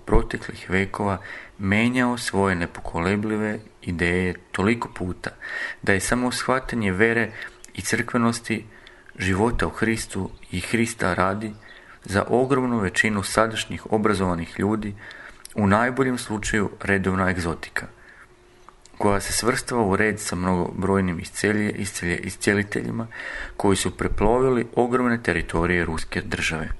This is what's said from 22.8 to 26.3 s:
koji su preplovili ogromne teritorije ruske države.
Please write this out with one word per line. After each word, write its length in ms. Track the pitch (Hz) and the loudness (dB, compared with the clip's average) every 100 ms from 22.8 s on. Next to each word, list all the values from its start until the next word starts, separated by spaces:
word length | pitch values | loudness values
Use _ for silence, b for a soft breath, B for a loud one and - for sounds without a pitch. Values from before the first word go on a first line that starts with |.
| 120 113 113 B B B B - | -4 -6 -6 B B B B 0
koji 180 | 101 95 | 2 2
su 220 | 92 - | 0 -2
preplovili 680 | 87 - 104 123 131 123 113 - | -2 2 4 4 4 2 0 0
ogromne 480 | 120 127 123 117 | 2 2 2 0
teritorije 600 | 113 85 82 82 87 90 82 | 0 -2 0 0 2 2 0
ruske 360 | 80 - - | -2 -4 -4
države. 480 | - | -4